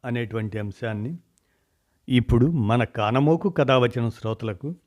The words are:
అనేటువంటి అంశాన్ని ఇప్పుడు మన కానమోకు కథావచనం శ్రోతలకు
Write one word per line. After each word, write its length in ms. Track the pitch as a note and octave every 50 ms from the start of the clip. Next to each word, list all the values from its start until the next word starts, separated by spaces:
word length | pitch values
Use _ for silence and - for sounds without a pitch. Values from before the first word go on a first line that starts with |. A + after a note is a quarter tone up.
| _
అనేటువంటి 540 | B2+ A#2+ A#2+ A#2+ G#2 G#2 A2+ G#2+ G#2+ G2+ A2
అంశాన్ని 580 | G#2 G#2 G2 - - A#2 A2 G#2 G#2 B2+ E3+ E3+ _ _ _ _ _ _ _ _ _ _ _ _ _ _ _ _ _ -
ఇప్పుడు 360 | B2+ B2 A#2 - - A#2 A#2
మన 380 | D3+ E3+ D3 A2+ G2+ A2+ A#2+ A#2
కానమోకు 680 | G#2 _ - G#2+ G#2 A#2 C3 C#3 D3+ D#3+ E3 - G3+
కథావచనం 600 | F3 - D3 B2+ C3+ C3 B2 A#2+ A#2+ B2+ A#2 A#2
శ్రోతలకు 680 | A2 - - A2+ A2 - - A2 G#2 F#2+ - C#3+ F3 F3 _